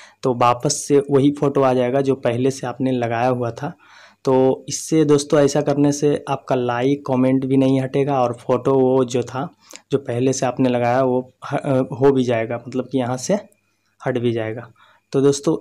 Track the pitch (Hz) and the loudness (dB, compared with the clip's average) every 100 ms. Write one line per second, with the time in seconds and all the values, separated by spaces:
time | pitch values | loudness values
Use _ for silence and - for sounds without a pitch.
0 | - _ 135 120 123 123 151 - - 143 | -20 _ -4 2 2 2 -2 -4 0 0
1 | 139 139 143 143 143 139 131 127 123 139 | 2 2 2 2 0 2 2 2 0 0
2 | 135 131 123 117 131 - 127 120 131 127 | 0 -2 -2 0 -2 -2 -8 -4 -2 -2
3 | 117 117 127 123 117 117 151 - _ - | -2 -2 0 -2 -4 -6 -10 -12 _ -20
4 | - _ - 131 131 127 - - - 160 | -20 _ 0 2 2 0 -6 -10 -2 0
5 | 147 143 143 151 143 151 147 143 147 143 | 4 2 2 2 2 2 0 2 2 2
6 | 147 143 - 139 - 131 123 120 131 143 | 0 -2 -4 -6 -4 -2 -2 -2 0 -2
7 | 143 127 127 135 131 135 131 135 131 143 | -2 0 2 2 0 2 2 2 0 -2
8 | 139 139 120 120 - 123 135 135 127 131 | 0 0 0 -2 -2 0 2 2 4 2
9 | 123 123 120 131 139 _ _ - - 135 | 0 -2 -4 -6 -10 _ _ -20 -4 -4
10 | 135 120 131 127 131 123 131 120 120 123 | -4 -2 -2 0 -2 0 0 2 0 2
11 | 131 127 127 _ - 143 147 131 131 120 | 2 0 -4 _ -8 -6 0 0 -2 2
12 | 139 139 123 117 113 120 123 127 127 135 | 2 4 2 0 -2 -6 -8 -8 -4 -4
13 | 120 127 - 208 - _ _ _ _ _ | -2 -4 -2 -4 -4 _ _ _ _ _
14 | 135 123 120 113 110 117 120 _ _ _ | -6 -2 -2 -2 -6 -10 -14 _ _ _
15 | _ 143 139 143 165 156 | _ 0 2 2 0 -2